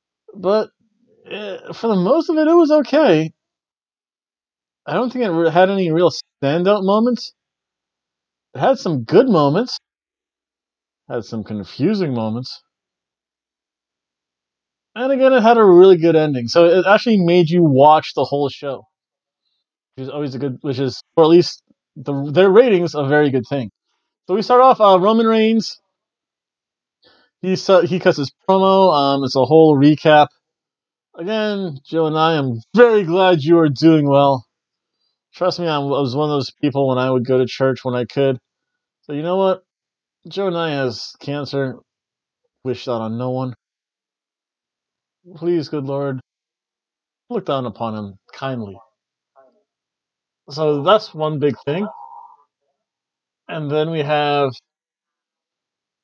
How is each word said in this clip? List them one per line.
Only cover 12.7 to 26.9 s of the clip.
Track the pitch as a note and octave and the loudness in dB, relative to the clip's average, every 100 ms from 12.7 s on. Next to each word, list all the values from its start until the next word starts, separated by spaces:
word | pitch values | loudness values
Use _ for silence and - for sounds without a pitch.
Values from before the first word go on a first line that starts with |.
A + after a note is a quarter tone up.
| _ _ _ _ _ _ _ _ _ _ _ _ _ _ _ _ _ _ _ _ _ _ | _ _ _ _ _ _ _ _ _ _ _ _ _ _ _ _ _ _ _ _ _ _
And | A3 C4 | -8 -4
again, | C4 C4 | 2 2
it | B3+ | 4
had | A3 A#3 | 4 6
a | |
really | G3+ F3 F#3+ E3+ | 8 8 8 6
good | E3 D#3 | 4 2
ending. | D3+ C3 A#2 | 0 -2 0
So | E3+ E3+ | 2 4
it | F#3 F3+ | 4 2
actually | G#3+ A#3+ G#3 | 2 2 0
made | E3+ F3+ D#3+ | 2 2 2
you | F3 | 2
watch | D#3+ C3 D3 D#3 - | 2 4 4 4 0
the | D3+ C3 | -6 -4
whole | C#3+ C#3 | -4 -6
show, | - C#3+ A#2+ _ _ _ _ _ _ _ _ _ _ _ C3 | -8 -12 -12 _ _ _ _ _ _ _ _ _ _ _ -16
which | |
is | C3 | -12
always | D3 C#3+ B2 | -10 -8 -6
a | |
good, | C#3 B2 | -8 -8
which | D3 B2+ | -8 -4
is, | C3 - - - | -6 -8 -4 2
or | |
at | D#3 | 4
least | F3 - - _ _ _ D3+ | 4 2 -8 _ _ _ -16
the, | D3 C#3 C#3+ | -10 -8 -2
their | D3 G3 | 2 4
ratings, | G#3 B3+ F3+ E3 | 4 4 2 -2
a | D3 C#3 | -4 0
very | D3+ D3 | 0 2
good | B2+ A2 | -2 -4
thing. | C#3 G#2+ - _ _ _ _ - | -8 -8 -14 _ _ _ _ -6
So | |
we | G#3 | -4
start | - B3 | 2 4
off, | C4 B3+ | 4 4
uh, | G3+ F#3 | 2 4
Roman | G3+ A3+ A3+ | 2 0 0
Reigns. | A3 A3 A3+ - - _ _ _ _ _ _ _ _ _ _ _ | 0 0 -2 -4 -14 _ _ _ _ _ _ _ _ _ _ _